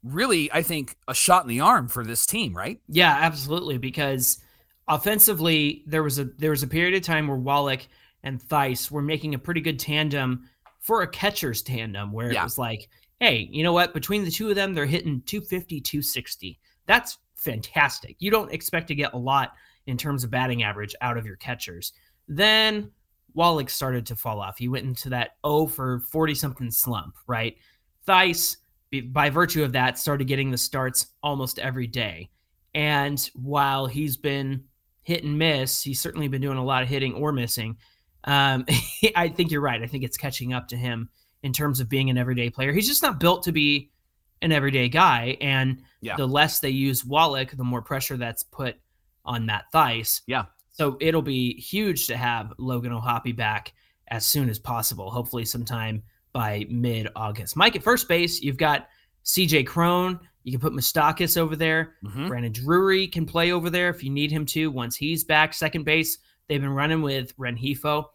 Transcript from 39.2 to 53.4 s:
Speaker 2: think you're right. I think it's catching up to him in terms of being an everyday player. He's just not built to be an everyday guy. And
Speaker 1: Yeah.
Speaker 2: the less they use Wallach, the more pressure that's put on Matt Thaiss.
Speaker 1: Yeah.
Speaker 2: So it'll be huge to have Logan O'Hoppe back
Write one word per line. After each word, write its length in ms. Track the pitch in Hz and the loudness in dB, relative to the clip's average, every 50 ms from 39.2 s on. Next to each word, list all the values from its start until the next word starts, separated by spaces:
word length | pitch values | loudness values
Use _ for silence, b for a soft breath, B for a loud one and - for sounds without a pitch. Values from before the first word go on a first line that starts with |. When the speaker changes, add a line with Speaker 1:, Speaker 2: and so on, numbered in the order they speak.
| 175 170 | 0 0
Speaker 2:
think 220 | 165 - 175 165 | 0 0 0 0
you're 100 | 156 147 | 0 0
right. 200 | 143 139 120 113 113 | 0 0 -2 -2 -6
I 40 | |
think 180 | 117 143 139 127 | -6 -6 -6 -6
it's 120 | 120 - | -6 -8
catching 360 | - - 143 127 - 127 120 127 | -6 -6 -6 -6 -6 -6 -4 -4
up 160 | 123 123 - | -4 -6 -6
to 80 | 120 | -8
him 320 | 120 123 123 120 113 113 113 _ _ _ _ _ _ - | -6 -4 -4 -4 -4 -6 -10 _ _ _ _ _ _ -6
in 100 | 139 127 | -4 -2
terms 280 | - 151 147 139 127 | 0 0 0 0 0
of 80 | 131 110 | -2 0
being 220 | 127 131 135 135 | 0 0 2 2
an 80 | 127 123 | 2 2
everyday 320 | 123 123 127 120 120 120 | 2 0 0 0 0 -2
player. 220 | 120 - 131 139 143 | -2 -2 -2 0 2
He's 160 | 185 214 240 | 2 2 2
just 140 | 294 - - | 0 2 2
not 180 | 294 214 139 | 2 0 4
built 240 | - 170 180 180 - | 4 4 4 4 2
to 80 | 180 165 | -2 0
be 380 | 160 147 147 143 143 135 _ _ _ _ _ _ _ _ _ _ _ - | 2 2 4 2 0 -2 _ _ _ _ _ _ _ _ _ _ _ 0
an 100 | 170 160 | 2 2
everyday 360 | 147 135 139 131 135 123 123 | 4 4 2 2 2 2 2
guy. 480 | 123 160 180 180 135 120 117 123 135 - | 6 6 6 6 6 4 0 -2 -4 -2
And 420 | - 143 135 131 131 131 131 131 b b b b | 0 0 2 2 2 2 0 -2 b b b b
Speaker 1:
Yeah. 160 | - 113 98 | -10 -8 -4
Speaker 2:
the 100 | - 139 | -2 -2
less 320 | 127 135 143 151 156 - - | 2 4 4 4 4 4 0
they 100 | - 139 | 0 0
use 340 | 135 135 135 135 131 123 - | 0 2 2 2 2 0 -2
Wallach, 520 | 123 139 151 165 160 139 135 131 127 - | 0 4 4 4 4 4 0 -4 -6 -6
the 80 | 131 127 | -4 -2
more 160 | 123 123 120 | -2 -2 -2
pressure 360 | 110 - 147 135 131 - 139 | -4 -4 -6 -4 -4 -4 -6
that's 260 | 127 123 117 113 - - | -6 -6 -6 -6 -8 -10
put 340 | _ - - 139 123 113 _ _ _ _ _ _ _ _ _ _ | _ -8 -6 -6 -6 -6 _ _ _ _ _ _ _ _ _ _
on 220 | - 123 117 113 | -6 -4 -2 -2
Matt 200 | 110 107 101 - _ - | -2 -2 -2 -4 _ 4
Thaiss. 500 | 160 156 127 117 113 110 - - - _ | 4 4 4 2 -2 -2 -2 -2 -4 _
Speaker 1:
Yeah. 200 | - 123 131 113 - _ _ _ _ _ - | -2 -2 -2 -2 -4 _ _ _ _ _ 0
Speaker 2:
So 180 | 156 143 131 - | 0 0 0 2
it'll 220 | 156 160 160 165 156 | 0 2 2 2 0
be 320 | 156 135 131 127 120 120 | 0 0 0 0 0 -2
huge 520 | - - - - 196 214 202 170 131 - | -4 -10 -6 -4 -2 0 0 0 -2 -2
to 100 | - 120 | -4 -4
have 360 | 123 127 123 120 117 107 110 110 - | -2 0 0 0 -2 -4 -8 -10 -8
Logan 340 | 123 127 127 123 117 123 120 | -6 -4 -4 -2 -4 -4 -4
O'Hoppe 440 | 113 110 120 120 117 - 123 113 | -4 -2 0 -2 0 0 -4 -4
back 360 | 113 | -2